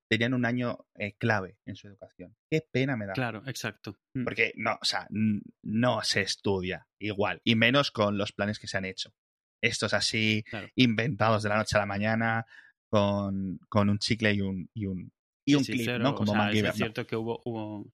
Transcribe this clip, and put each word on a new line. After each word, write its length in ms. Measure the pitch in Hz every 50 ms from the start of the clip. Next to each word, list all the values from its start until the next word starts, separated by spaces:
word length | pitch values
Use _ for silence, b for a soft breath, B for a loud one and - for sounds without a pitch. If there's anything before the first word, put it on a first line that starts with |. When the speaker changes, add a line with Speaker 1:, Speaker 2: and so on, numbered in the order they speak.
| _ -
Speaker 1:
tenían 220 | 110 107 117 120 131
un 100 | 123 120
año, 400 | 117 123 123 123 120 - - - _ _
eh, 200 | - 104 101 -
clave 400 | - - 113 110 101 95 90 - _ _
en 100 | - 101
su 120 | - -
educación. 480 | 104 98 - 92 - _ - 90 90 104 _ _ _
Qué 100 | 156 156 - _
pena 260 | - 127 131 139 135
me 80 | 113 104
da. 60 | 98 95
Speaker 2:
Claro, 260 | 123 127 117 110 107 -
exacto. 500 | 135 123 - - 113 104 _ - 110 101 _ _ _ -
Mm. 80 | 131 123
Speaker 1:
Porque 280 | - - - 113 107 -
no, 200 | - 110 113 107 -
o 60 | -
sea, 220 | - - 95 90 -
n-, 320 | - 104 110 110 104 101 - - - _ -
no 400 | - 107 113 120 123 113 110 101
se 180 | - - 104
estudia 640 | 98 - - - - 107 98 95 90 92 90 80 - _ _ -
igual, 400 | 98 104 104 95 101 95 87 - -
y 120 | 113 117
menos 340 | 113 117 117 131 143 139 -
con 280 | - 117 104 101 104 98
los 120 | 101 -
planes 280 | - - 101 101 107 -
que 80 | -
se 100 | 104 -
han 80 | 98 95
hecho. 300 | 95 95 - - - - _ _ _ _ _ _ _ _ _ -
Estos 320 | 117 110 - 110 104 -
así, 480 | 101 - - - 113 107 110 107 107 - -
Speaker 2:
Claro. 160 | - 104 95 - _
Speaker 1:
inventados 680 | - 127 120 110 107 113 - 104 98 107 110 110 104
de 80 | 107 104
la 80 | 104
noche 200 | 107 107 - -
a 20 | 107
la 60 | 101
mañana, 580 | 101 98 101 104 110 113 113 113 113 113 113 113 B B B B B B _ _ _
con, 640 | - 104 101 101 101 101 101 98 98 98 95 95 90 - - _
con 200 | - 107 101 101
un 80 | 104
chicle 360 | 101 - - 120 104 110 107 101
y 80 | 101
un, 280 | 98 95 95 92 - - -
y 100 | 113 104
un, 260 | 95 95 90 - - - _ _ _ _ _ _
y 60 | - 143
Speaker 2:
Sí, 40 |
Speaker 1:
un 60 | 143 131
Speaker 2:
sí, 80 | -
Speaker 1:
clip, 140 | 110 123 117
Speaker 2:
cero, 180 | 117 123 123 117
Speaker 1:
¿no? 100 | 139 127
Speaker 2:
o 40 |
Speaker 1:
Como 100 | - 110
Speaker 2:
sea, 120 | 104 104 107
sí 40 | 104
Speaker 1:
MacGyver, 200 | 104 104 107 104
Speaker 2:
es 80 | 95 -
Speaker 1:
¿no? 80 | 107 120
Speaker 2:
cierto 220 | 113 107 - 113
que 80 | - -
hubo, 260 | 113 110 117 117 - -
hubo... 440 | 123 113 113 110 107 107 104 104 117